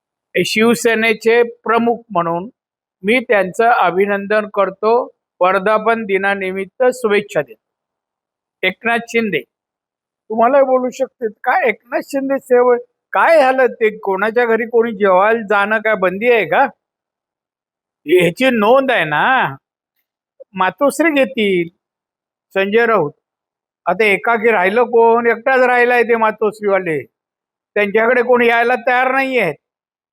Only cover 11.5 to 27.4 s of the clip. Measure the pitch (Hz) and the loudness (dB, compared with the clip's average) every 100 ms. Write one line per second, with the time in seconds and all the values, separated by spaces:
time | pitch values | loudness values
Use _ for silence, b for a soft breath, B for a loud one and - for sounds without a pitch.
11.5 | 320 285 196 240 302 - 277 269 269 - | -2 -2 -4 -6 -8 -6 -6 -4 -6 0
12.5 | 247 247 240 240 _ _ 190 240 330 262 | 2 4 0 -2 _ _ 0 2 4 4
13.5 | 262 254 - 220 214 202 190 214 226 240 | 2 0 0 -4 -4 -6 -4 -2 0 0
14.5 | 220 226 233 226 202 202 180 202 233 208 | 0 0 0 0 0 2 4 2 0 0
15.5 | 208 202 220 220 214 185 190 240 240 170 | 0 0 -2 -2 0 0 0 0 2 2
16.5 | 180 262 - _ _ _ _ _ _ _ | 0 0 -4 _ _ _ _ _ _ _
17.5 | _ _ _ _ _ 147 175 170 165 262 | _ _ _ _ _ 0 2 2 2 0
18.5 | 240 208 262 269 226 160 151 196 262 175 | 2 4 2 2 0 0 0 2 2 0
19.5 | 135 _ _ _ _ _ _ _ - - | -6 _ _ _ _ _ _ _ -20 -12
20.5 | 185 185 - 285 - 330 285 269 - 208 | -4 -2 0 -2 0 0 0 -2 -2 -2
21.5 | 185 170 - _ _ _ _ _ _ _ | -2 -4 -10 _ _ _ _ _ _ _
22.5 | 190 196 220 233 220 147 - _ _ _ | -4 0 2 2 0 -2 -8 _ _ _
23.5 | _ _ _ - 180 220 196 - 233 226 | _ _ _ -4 0 0 0 0 0 2
24.5 | 214 185 220 233 233 233 226 233 220 226 | 2 0 0 0 2 4 2 0 -2 0
25.5 | 262 254 247 240 247 220 233 220 214 214 | 2 2 2 2 2 2 0 0 0 -4
26.5 | 214 208 196 180 151 120 _ _ _ | -2 -2 -2 -2 -6 -8 _ _ _